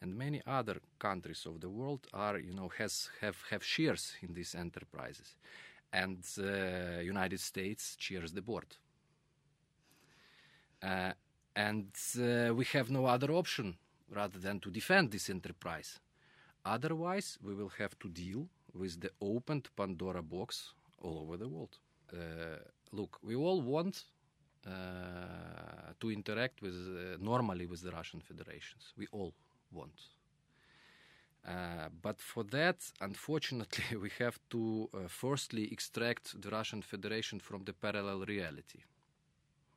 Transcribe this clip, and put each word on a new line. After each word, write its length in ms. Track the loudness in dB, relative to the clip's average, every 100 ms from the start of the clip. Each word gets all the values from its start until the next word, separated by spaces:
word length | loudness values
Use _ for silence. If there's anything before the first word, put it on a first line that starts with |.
and 160 | -6 -2
many 240 | 0 0 2
other 320 | 2 2 -2 -6 -2
countries 460 | 0 0 -2 -6 -8
of 140 | -6
the 80 | -6
world 380 | -4 -2 -4 -4
are, 240 | 0 2 2
you 160 | -2
know, 160 | -4 -4 -2
has, 320 | 0 0 -4 -4
have, 160 | -2 -2 -2
have 140 | -2
shares 500 | 2 4 4 4 0 -6
in 100 | -6
these 220 | -6 -4
enterprises. 800 | -2 -4 -4 -8 -8 -8 -8 -16 -20 -18 -16 -16 -20 _
And, 320 | 2 2 0 -6 0
uh, 640 | 2 4 4 2 0 0
United 400 | 0 4 4 2
States 560 | -2 -2 -2 -2 -6 -6
chairs 360 | -4 -2 -4
the 100 | -4
board. 340 | -2 -4 -4 -14 _ _ _ _ _ _ _ _ _ _ _ -20 -20 -20 -20 -20 -20 -20 _ _
Uh, 300 | 2 4 4 0 _ _ _ 2
and, 340 | 4 4 0 -4 -2 2
uh, 340 | 6 6 6
we 100 | 6 6
have 240 | 4 6
no 160 | 6 8
other 240 | 8 6
option 440 | 4 4 0 -2 -4 _ _ -6
rather 280 | -2 0 0
than 200 | -2 -2
to 100 | -2
defend 400 | -2 6 8 8
this 200 | 4 -2
enterprise. 720 | -2 -4 -6 -4 -4 -6 -12 _ _ -20 -20 -20 _
Otherwise, 720 | 0 2 2 0 0 0 -2 -6
we 120 | -6
will 160 | -4 -4 -2
have 200 | -4 -4
to 100 | -8
deal 400 | -6 -4 -2 -4 -10 -14
with 280 | -4 -4 -2
the 100 | -6 -2
opened 480 | 0 0 2 -2 -2 -2
Pandora 460 | -2 0 -2 -2
box 520 | -2 -4 -4 -6 -8 -16 _ -10
all 180 | -6 -4
over 160 | -4 -4
the 120 | -4
world. 300 | -6 -8 -12 _ _ -14
Uh, 460 | -8 -6 -4 -6 -6 -12 -20 _
look, 260 | -6 -6 -6
we 140 | -4 2
all 260 | 4 4
want, 420 | 4 2 2 -2 -8 _ _ _ _ _ -8
uh, 40 | -6 -4 -4 -6 -6 -6 -8 -10 -10 -10 -12 -14 -4
to 100 | -2
interact 500 | 0 0 2 2 0
with, 120 | -6
uh, 420 | -4 -4 -4 -4 -2
normally 460 | 4 6 6 2 -2
with 160 | -4
the 80 | -6
Russian 300 | -6 -6 -10
Federations. 720 | -10 -12 -12 -12 -14 -16 -16 -10
We 100 | -8
all 200 | -4 -6 -8 _ _ _
want. 300 | -12 -12 -14 -20 _ _ _ _ _ -20 -20 -20 -20 -20 -20 -20 _ -6
Uh, 420 | -4 -2 -4 -6 -4
but 180 | -4 -4
for 220 | -4 -4
that, 340 | 0 4 4 4 -2 -6
unfortunately, 960 | -6 -4 0 0 2 -2 -2 -2 0 0
<laughs> 80 |
we 60 | -2 2
have 220 | 2 0 -2
to, 380 | 0 2 2 0
uh, 60 | -4 -6
firstly 640 | -2 2 2 2 0 0
extract 680 | -2 -4 2 4 2 -2 -8
the 100 | -2
Russian 320 | 0 0 -2
Federation 560 | -6 -4 -2 0 0 -4
from 240 | -6 -6
the 100 | -6
parallel 500 | -2 0 2 0 0 0
reality 560 | 0 -2 -4 -12 -18 -20 _ _ _ _ _ _ _ _